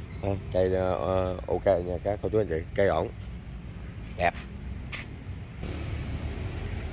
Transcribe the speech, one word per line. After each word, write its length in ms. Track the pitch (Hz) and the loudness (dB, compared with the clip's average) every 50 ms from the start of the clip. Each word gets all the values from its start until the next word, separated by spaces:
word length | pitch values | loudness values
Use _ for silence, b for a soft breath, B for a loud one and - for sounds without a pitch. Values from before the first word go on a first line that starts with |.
| - - - - | -8 -8 -6 -4
À, 80 | - 98 98 92 - - | 0 0 0 0 -2 0
cây, 220 | - 92 92 92 92 | 4 4 4 6 4
ờ, 180 | 92 92 92 | 4 4 4
ờ, 440 | 92 50 67 92 92 92 92 92 92 92 - | 2 2 2 4 4 4 4 2 0 -2 -2
ok 200 | - 87 87 - | 0 0 4 6
nha 280 | 98 95 87 87 90 90 85 - | 6 6 6 4 0 -2 0 0
các 140 | 101 104 104 | 0 0 0
cô 60 | - 95 | 0 2
chú 100 | 104 110 | 4 2
anh 100 | 104 82 | 2 2
chị. 120 | 80 80 85 - - | 0 -2 -2 0 2
Cây 120 | 98 98 | 4 6
ổn. 220 | 92 78 80 92 117 - - - - - - - - - - - - - - - - - - - - - - | 6 6 4 2 0 -2 -8 -8 -8 -8 -10 -10 -10 -10 -10 -10 -10 -10 -10 -10 -10 -10 -10 -10 -6 0 2
Đẹp. 160 | 87 85 - - - - - - - - - - - - - - - - - - - - - - - - - - - - - - - - - - - - - - - - - - - - - - - - - - - - | 4 4 4 2 -4 -8 -8 -8 -8 -8 -8 -8 -8 -6 -8 -8 -8 -8 -10 -10 -8 -8 -8 -8 -8 -10 -8 -6 -6 -4 -4 -4 -4 -2 -2 -2 -2 -2 -4 -2 -2 -2 -2 -2 -2 -2 -2 -2 -2 -2 -2 -2 -2 -2